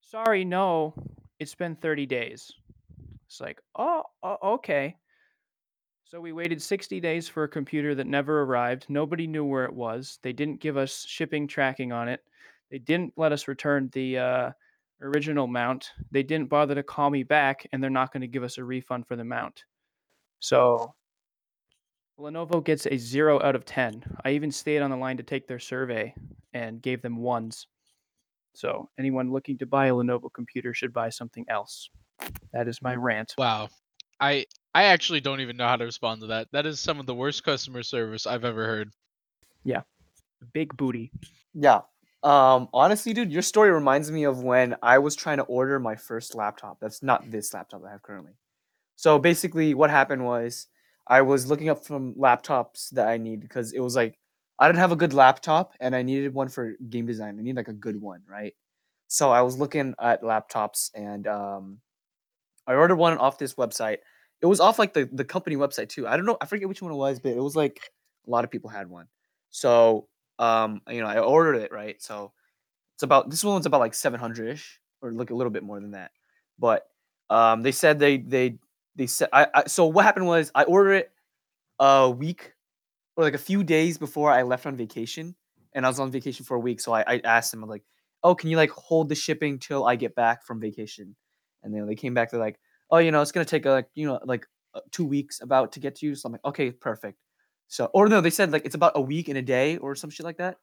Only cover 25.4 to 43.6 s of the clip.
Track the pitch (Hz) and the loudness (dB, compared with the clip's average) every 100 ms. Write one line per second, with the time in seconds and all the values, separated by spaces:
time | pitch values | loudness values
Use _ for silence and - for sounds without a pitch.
25.4 | 135 123 - 127 131 113 110 - - - | -8 -14 -8 -6 -4 -4 -6 -10 -20 -20
26.4 | _ 123 117 113 127 127 123 117 120 120 | _ -12 -12 -8 -8 -6 -8 -6 -4 -4
27.4 | 113 - - _ _ _ _ _ _ _ | -6 -14 -20 _ _ _ _ _ _ _
28.4 | _ _ - - - - 135 131 127 135 | _ _ -6 -6 -10 -6 -4 -2 -2 -4
29.4 | - 131 123 139 135 123 123 123 - - | -6 -10 -2 2 2 2 0 -2 -6 -14
30.4 | 120 - 120 113 127 117 113 - 117 - | -12 -10 -8 -6 -6 -6 -6 -8 -14 -16
31.4 | 120 110 104 - - _ _ _ - - | -8 -8 -8 -18 -20 _ _ _ -16 -16
32.4 | - 120 120 117 127 123 123 107 110 - | -12 -6 -6 -6 -6 -4 -2 -2 -6 -4
33.4 | 127 110 107 _ _ _ _ _ 139 143 | -2 -2 -6 _ _ _ _ _ 0 0
34.4 | - _ _ 165 202 175 - 160 135 135 | -4 _ _ 4 6 4 2 -2 -2 -6
35.4 | 127 120 120 123 117 - 117 113 110 113 | -8 -2 0 0 -2 -6 -6 -6 -6 -6
36.4 | 113 139 151 143 - 147 131 120 135 143 | -4 -4 -4 -6 -6 -6 -6 -4 -4 -4
37.4 | - 139 - 123 117 131 113 110 - 120 | -4 -4 -6 -10 -6 -6 -6 -6 -6 -4
38.4 | 120 110 110 107 107 _ _ _ _ _ | -4 -4 -4 -4 -6 _ _ _ _ _
39.4 | _ _ - 123 - _ _ _ _ _ | _ _ -6 -6 -8 _ _ _ _ _
40.4 | 120 151 156 143 135 120 117 - - _ | -12 -8 -8 -4 -4 -4 -10 -16 -20 _
41.4 | _ 156 143 113 - _ _ _ 143 143 | _ 2 6 6 2 _ _ _ 4 8
42.4 | 131 127 123 120 156 208 233 220 220 151 | 8 6 2 4 4 4 -2 -4 -2 -2
43.4 | - 208 | 0 4